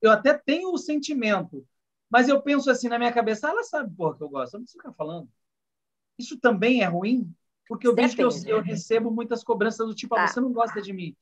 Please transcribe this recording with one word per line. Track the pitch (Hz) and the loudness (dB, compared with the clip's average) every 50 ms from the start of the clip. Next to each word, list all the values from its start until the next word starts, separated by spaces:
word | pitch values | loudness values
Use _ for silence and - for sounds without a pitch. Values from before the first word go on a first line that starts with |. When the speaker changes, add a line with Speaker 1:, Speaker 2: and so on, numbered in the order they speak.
| - | 8
Speaker 1:
Eu | 214 | 8
até | 220 208 208 262 302 | 6 8 8 4 4
tenho | 294 _ - 285 339 359 370 349 | 4 _ 0 0 0 0 -2 -4
o | 302 | -4
sentimento, | - - 302 302 285 - 302 269 226 214 208 185 175 - - 139 135 _ _ _ _ _ _ _ _ _ | -4 -2 -4 -4 -2 -4 -4 -2 0 2 0 0 0 -6 -10 -16 -16 _ _ _ _ _ _ _ _ _
mas | - 240 254 262 | 4 6 6 6
eu | 277 277 277 | 4 2 4
penso | 277 285 277 254 269 | 2 0 2 4 2
assim | 254 247 - 240 | 0 0 0 -2
na | 233 233 | 0 0
minha | 240 240 233 | 0 2 2
cabeça, | 240 226 214 220 214 - 302 | 2 0 0 0 -2 -2 -2
"Ah, | |
ela | 339 453 466 | -2 -2 -4
sabe, | - - 302 269 208 165 | -4 -6 -6 -6 -6 -8
porra, | 185 175 156 156 | -4 -4 -4 -4
que | - 151 | -4 -12
eu | 147 | -10
gosto, | 139 135 131 117 - | -6 -6 -6 -6 -8
eu | - | -16
não | - | -16
preciso | - _ - - | -16 _ -20 -20
ficar | 269 - | -20 -10
falando." | _ 156 151 165 175 170 - _ _ _ _ _ _ _ _ _ _ _ _ _ _ _ _ _ _ | _ -10 -8 -8 -12 -12 -16 _ _ _ _ _ _ _ _ _ _ _ _ _ _ _ _ _ _
Isso | 247 - 311 247 | -14 -12 -12 0
também | - 247 220 190 185 233 262 247 208 | 2 2 2 4 2 2 2 2 2
é | |
ruim, | 175 170 175 180 214 247 254 214 170 - _ _ _ _ _ _ | 0 -2 -2 -2 0 0 -2 -2 -6 -10 _ _ _ _ _ _
porque | _ 220 196 - 240 | _ -12 -2 0 2
eu | 240 | 2
vejo | - 247 247 233 | 4 2 2 2
que | - 262 | 2 0
eu, | 240 | 0
Speaker 2:
Depende. | - 170 175 202 | 0 -2 -4 -2
Speaker 1:
eu | 220 220 208 | -2 -2 -2
recebo | 175 214 170 - - 226 226 226 233 | -2 -6 -6 -4 -2 0 0 0 -2
muitas | 220 226 233 226 240 233 - | -4 -4 -4 -4 -6 -8 -4
cobranças | - 233 190 208 226 214 - 226 | -4 -2 0 0 -2 -2 -4 -6
do | 226 214 | -6 -6
tipo, | - - - 233 | -10 -8 -4 -2
"Ah, | 202 | 0
Speaker 2:
Tá. | 175 170 | 0 0
Speaker 1:
você | - 240 | 0 -2
não | 254 262 240 | -4 -2 0
gosta | 226 233 226 - 220 196 | 0 -2 -2 -2 -8 -10
de | 190 202 | -10 -10
mim." | 185 175 160 139 _ | -10 -10 -10 -12 _